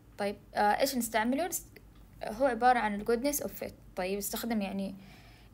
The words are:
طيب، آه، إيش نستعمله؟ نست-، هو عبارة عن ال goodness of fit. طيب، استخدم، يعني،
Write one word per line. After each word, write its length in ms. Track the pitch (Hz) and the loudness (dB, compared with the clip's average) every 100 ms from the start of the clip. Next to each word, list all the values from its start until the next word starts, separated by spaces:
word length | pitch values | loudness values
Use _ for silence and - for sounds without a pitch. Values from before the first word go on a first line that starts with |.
| - - | -14 -6
طيب، 180 | 202 202 - - | -4 -4 -6 0
آه، 40 | |
إيش 360 | 208 - 277 269 | 2 4 2 0
نستعمله؟ 540 | 226 220 226 269 359 | 0 0 0 0 0
نست-، 300 | 339 - - - - - - | -4 -10 -20 -20 -20 -20 -12
هو 220 | - 208 277 | -8 0 2
عبارة 340 | 226 247 247 | 4 6 6
عن 220 | 214 202 | 4 -2
ال 40 | 208 | 0
goodness 340 | 233 277 285 | 0 0 -2
of 100 | 196 - | -4 -8
fit. 100 | - - - - | -10 -12 -12 -6
طيب، 220 | 185 202 | -2 -2
استخدم، 440 | 202 226 233 226 | -4 -4 -2 -2
يعني، 340 | 196 196 190 190 - - - - - | -2 -4 -6 -8 -16 -20 -20 -20 -8